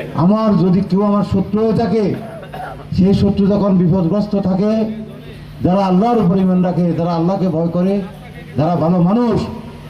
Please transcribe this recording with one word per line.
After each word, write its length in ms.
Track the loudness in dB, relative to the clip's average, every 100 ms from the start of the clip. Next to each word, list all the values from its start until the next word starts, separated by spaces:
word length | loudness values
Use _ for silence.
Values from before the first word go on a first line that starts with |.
| -4 0
আমার 420 | 2 2 2 2
যদি 240 | 2 2 0
কেউ 140 | 0
আমার 200 | 2 0
শত্রু 360 | 0 -2 -2 0
হয়ে 160 | 0 0
থাকে, 380 | 0 0 0 -4 -8 -14 -14 -12 -12 -14 -6 2
সেই 160 | 2
শত্রু 340 | 4 2 2 2
যখন 300 | 2 2 4
বিপদগ্রস্ত 580 | 4 2 2 0 0 -2
থাকে, 360 | 0 0 2 0 -2 -6 -12 -14 -16 -18 -18 -4
যারা 220 | 0 2 2
আল্লাহর 320 | 2 4 2
উপর 200 | 2 2
ঈমান 260 | 2 2
রাখে, 300 | 2 0 0
যারা 220 | 0 -2 0
আল্লাহকে 340 | 0 0 0
ভয় 180 | 0 0
করে, 340 | 0 0 0 -4 -10 -16 -16 -8 -2
যারা 180 | 0 0
ভালো 220 | 2 2
মানুষ, 440 | 2 2 2 0 -2 -8 -14 -16 -8